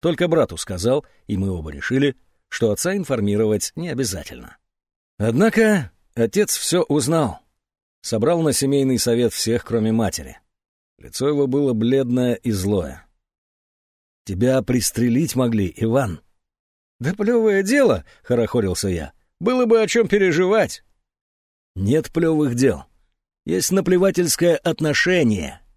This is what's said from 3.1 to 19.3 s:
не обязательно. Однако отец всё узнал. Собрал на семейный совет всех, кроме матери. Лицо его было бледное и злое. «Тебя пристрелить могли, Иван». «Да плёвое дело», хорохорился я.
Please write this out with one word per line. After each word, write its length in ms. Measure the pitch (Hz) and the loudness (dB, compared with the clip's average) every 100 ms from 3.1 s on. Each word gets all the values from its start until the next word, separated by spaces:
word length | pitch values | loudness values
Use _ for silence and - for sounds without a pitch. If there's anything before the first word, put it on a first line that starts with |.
| 127 101 101 110 104 - | -2 0 0 0 0 -4
не 140 | - 170 | -8 -8
обязательно. 720 | 127 127 92 - 123 120 - _ _ _ _ _ _ | -4 -4 -6 -12 -18 -20 -20 _ _ _ _ _ _
Однако 720 | 107 117 220 214 220 202 113 _ _ | -2 2 2 4 2 2 -2 _ _
отец 400 | - 117 196 208 - | -2 0 0 -2 -2
всё 260 | - 175 | -2 -2
узнал. 580 | 165 147 123 165 131 85 _ _ _ _ _ _ | 0 0 0 0 0 -4 _ _ _ _ _ _
Собрал 400 | - 110 123 170 | -6 0 0 2
на 100 | 160 | 0
семейный 460 | 123 139 139 135 123 | 0 0 2 2 0
совет 340 | 120 117 120 | 0 2 0
всех, 320 | - 107 117 | -2 -2 -2
кроме 260 | - 117 110 | -2 -2 0
матери. 480 | 110 107 - - - _ _ _ _ _ _ | 0 0 -4 -12 -20 _ _ _ _ _ _
Лицо 280 | - - 135 | -16 -4 -2
его 200 | 147 139 | 0 0
было 260 | 135 143 | 2 0
бледное 600 | 113 113 135 123 123 123 | 0 2 2 2 0 0
и 160 | 120 123 | -2 -2
злое. 560 | 104 95 104 71 67 _ _ _ _ _ _ _ _ _ _ _ _ - | -2 0 -2 -2 -12 _ _ _ _ _ _ _ _ _ _ _ _ -10
«Тебя 340 | 92 120 131 | -2 2 2
пристрелить 720 | 120 123 - - 120 120 156 | 2 0 0 -2 0 2 0
могли, 380 | 123 123 113 92 - | 0 0 0 -2 -2
Иван». 440 | 113 123 120 80 _ _ _ _ _ _ _ _ | 0 0 0 -6 _ _ _ _ _ _ _ _
«Да 140 | 123 | -6
плёвое 480 | 196 208 240 220 196 | -2 0 2 4 2
дело», 420 | 196 285 254 101 - - | 2 2 4 2 -4 -20
хорохорился 680 | - 123 113 123 98 90 98 | -2 0 0 0 -2 -2 -4
я. 240 | 87 73 _ _ | -4 -8 _ _